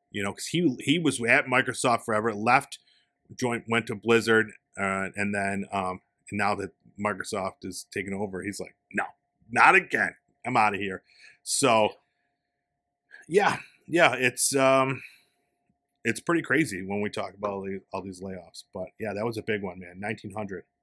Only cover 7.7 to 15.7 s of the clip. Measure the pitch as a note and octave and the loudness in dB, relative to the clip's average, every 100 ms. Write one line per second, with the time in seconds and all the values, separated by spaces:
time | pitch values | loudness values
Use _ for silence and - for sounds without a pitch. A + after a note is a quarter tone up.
7.7 | F#2 - G#2 G2 G2 G#2 F#2 G2 G2 F#2 | -12 -10 -10 -8 -6 -8 -8 -8 -10 -12
8.7 | _ _ G2+ F#2+ - _ _ _ A#2+ C3 | _ _ -8 -8 -10 _ _ _ 4 6
9.7 | F#3 D3+ A2+ F#2 - _ _ A#2+ B2 G#2+ | 6 2 -2 -4 -6 _ _ -2 2 2
10.7 | G2 G2+ F#2 - _ - _ - - C3+ | 0 -6 -8 -12 _ -20 _ -6 0 4
11.7 | A2 G#2+ - _ _ _ _ _ _ _ | 4 4 0 _ _ _ _ _ _ _
12.7 | _ _ _ _ - - F3+ F#3 - - | _ _ _ _ -20 0 4 4 2 -6
13.7 | _ - E3 D3+ B2 B2+ - - C#3 C3 | _ -2 6 6 6 0 2 0 4 6
14.7 | C3+ C3 C3 - _ _ _ _ _ _ | 6 4 -2 -10 _ _ _ _ _ _